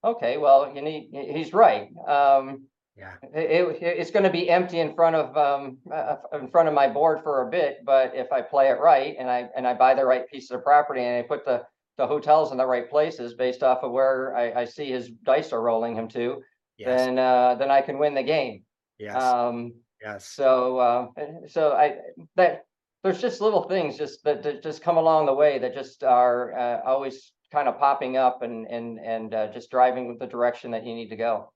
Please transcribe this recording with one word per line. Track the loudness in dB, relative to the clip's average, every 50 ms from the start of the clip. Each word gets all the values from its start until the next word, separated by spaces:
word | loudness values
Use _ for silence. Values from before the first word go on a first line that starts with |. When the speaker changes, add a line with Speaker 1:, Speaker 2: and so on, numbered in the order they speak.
Speaker 1:
okay, | -2 -2 -2 -2 -4 -4 -2 2
well, | 6 6 6 6 6 2 -6
you | -8
need, | -8 -8 -8 -8 -14 -14
he-, | -14 -14 -12 -8
he's | -6 -6 -6 -4
right. | 4 6 6 6 6 2 -6 -12 -18 -14 -4 -2
Um, | 0 2 4 4 4 2 2 -2 -12 -16 -18 _ _ _ _ _ _
Speaker 2:
Yeah. | -20 -20 -20 -20 -20 -20 -12 -8
Speaker 1:
it, | -6 -2 0 0 0 0 0 -4 -6
it, |
it's | -6 -6 -4 -4 -8 -2
gonna | 0 2 2 2
be | 0 0 0 2
empty | 2 2 2 -2 -4 -4
in | -4 -4 0
front | 2 2 2 2
of, | 0 -2 -2 0
um, | 0 0 0 0 -2 -6 -10 -16 -18 _ -10
uh, | -8 -6 -4 -6 -6 -8 -8 -12 -12
in | -12 -12 0
front | 2 2 2 4
of | 4
my | 2 2 2
board | 2 2 2 2 2 0
for | -4 -4 -2 -2 -2
a | -2
bit, | -2 -2 -2 -2 -4 -6 -2
but | 2 4 4 4 2 -2
if | -8 -6 -4
I | -4 -4
play | -4 -2 2 4 4 4
it | 4 4
right | 6 6 6 6 4 -2 -6 -8
and | -4 -4
I, | -2 -4 -4 -6 -10
and | -4 -2
I | -2 2
buy | 4 4 4 6
the | 4 4
right | 2 2 2 0 -8
pieces | -14 -18 -14 -12
of | -12 -6 2
property | 4 4 4 4 2 -4 -4
and | -2 -2 -2 -4 -4
I |
put | -4 -6 -6 -2
the, | -2 -2 -2 -4 _ _ _ _ _ _
the | -6 -4
hotels | -2 -2 -4 2 4 4 4 4 0
in | 0 -2
the | 0
right | 0 0 -2 -2 -2
places | 0 0 0 0 -2 -10 -12 -14 -6
based | -4 -2 -2 -2 0
off | 2 0 2 0 -2
of | -4
where | -2 0 2 2 0 0 -4 -6 -4
I, | -4 -4 -2 -2 -4
I | -6
see | -6 -8 -12 -8 -6
his | -6 -8 -8 -10
dice | -18 -8 _ 0 0 0 0 -2
are | -6 -2
rolling | -2 0 0 0 -2 -4 -6
him | -8 -8 -8
to, | -6 -6 -4 -4 -6 -8 -14 _ _ _ _ _ _
Speaker 2:
Yes. | _ -6 -2
Speaker 1:
then, | 0 0 0 0 0 0
uh, | 2 2 4 4 4 4 2
then | 2 0 2
I | 2 2
can | 2 0 -2 0
win | 0 0 0
the | -2
game. | -2 0 -2 -2 -2 -4 -10 -16 _ _ _ _ _ _ _ _
Speaker 2:
Yes. | -14 -8 -4
Speaker 1:
Um, | -2 0 0 2 2 0 -2 -2 -6 -10 -12 -14 -18 _ _ _ _
Speaker 2:
Yes. | -14 -14 -14 -14 -14
Speaker 1:
so, | -18 -8 0 2 4 4 4 2 0 0 2
uh, | 2 2 2 0 -2 -6 _ -12 -12 -12 -12 -18 -20 -8
so | -2 0 2 2
I, | 4 4 2 2 2 -6 -14 -18 -20 -20 -20 _ _
that, | 2 2 2 2 -2 -14 _ _ _ _ _ _ _
there's | -4 -4 -2 -2
just | -4 -6 -4 0
little | 0 0 2 0
things | -2 0 -2 -2 -2 -4 -4
just | -8 -10 -10 -10 _ _
that, | -2 -2 -2
that | -4 -8 -8 -6
just | -10 -10 -12 -6
come | -2 0 2 4
along | 4 4 4 4 4
the | 2 4
way | 4 4 4 4 2
that | -4 -4
just | -6 -8 -12 -14 -14 _ 2
are, | 4 4 6 6 4 4 0 -2 -6 -4 -4
uh, | -2 -2 -2 -2 -2
always | -2 -2 -2 -2 -6 -10 -12 -20 _ _ _ _ _ -4
kind | -2 -2 -2
of | 0 2
popping | 2 2 2 2 -2 -4 0 2
up | 2 2 0 0
and, | -8 -8 -8 -10 -10
and, | -8 -10 -10 -8 -10 -12 -12
and, | -8 -6 -6 -6 -6 -6
uh, | -4 -4 -4 -4
just | -6 -14 -16 _
driving | 2 2 2 2 2 -2 -8 -10
with | -10 -12
the | -12
direction | -10 -4 -2 -2 -2 -2 -4 -12 -10
that | -10 -10 -8
you | -10 -12
need | -12 -12 -14
to | -10
go. | -6 -4 -4 -4 -4 -8 -14 _